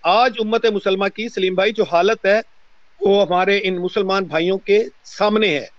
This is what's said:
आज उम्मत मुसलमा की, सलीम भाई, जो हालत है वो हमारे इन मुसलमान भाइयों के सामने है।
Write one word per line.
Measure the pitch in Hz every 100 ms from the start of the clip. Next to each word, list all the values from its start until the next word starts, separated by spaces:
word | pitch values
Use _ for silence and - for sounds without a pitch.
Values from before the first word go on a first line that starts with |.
आज | 165 202 254 233
उम्मत | 214 226 226
मुसलमा | 202 196 190 196
की, | 190 226
सलीम | - 185 185
भाई, | 202
जो | 220 180
हालत | 170 190 226 190
है | 214 - - - - - _
वो | 359 202
हमारे | 185 180 185 202
इन | 185 180
मुसलमान | 180 214 196 190 180
भाइयों | 156 170 190
के | - 202 226 _ -
सामने | - 208 214 214
है। | 147 113